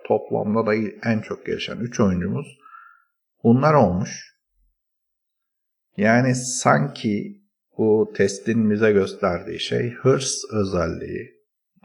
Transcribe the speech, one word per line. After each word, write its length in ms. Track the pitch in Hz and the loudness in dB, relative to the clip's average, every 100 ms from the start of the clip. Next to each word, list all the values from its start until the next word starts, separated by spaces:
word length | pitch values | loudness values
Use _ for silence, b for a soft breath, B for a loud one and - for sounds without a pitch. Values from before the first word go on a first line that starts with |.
| - | -2
toplamda 580 | 110 - 113 107 110 113 | -2 -2 -4 -2 0 0
da 100 | 107 107 - | 0 -2 -6
en 160 | - 107 | -2 -2
çok 240 | - 98 - | -4 -10 -6
gelişen 320 | - - - | -6 -6 -8
üç 220 | 120 - | -6 0
oyuncumuz 580 | 101 90 92 104 - - B B B B B _ _ _ | 2 2 -2 -4 -8 -16 B B B B B _ _ _
bunlar 300 | 117 123 147 | 4 4 6
olmuş. 640 | 151 101 90 - - - _ _ _ _ _ _ _ _ _ _ _ _ _ _ _ _ - | 6 4 2 -4 -8 -16 _ _ _ _ _ _ _ _ _ _ _ _ _ _ _ _ -2
Yani 380 | 104 120 127 123 | 2 4 2 0
sanki 1040 | - - 135 147 143 - 113 104 - - _ _ _ - | -4 -2 2 2 0 -4 -4 -4 -6 -14 _ _ _ -2
bu 360 | 110 110 104 - | 2 4 2 0
testin 540 | 101 - - 113 107 | 0 0 -2 0 2
bize 220 | 104 110 | 2 4
gösterdiği 680 | 101 95 95 98 85 - 85 | 4 2 0 -2 -2 -6 -10
şey 320 | - 120 120 | -4 -4 -4
hırs 520 | - 127 139 - - - | -2 0 2 0 -8 -6
özelliği, 760 | 107 95 92 82 85 85 90 - _ _ _ _ _ | -2 -2 -2 -2 -4 -8 -10 -12 _ _ _ _ _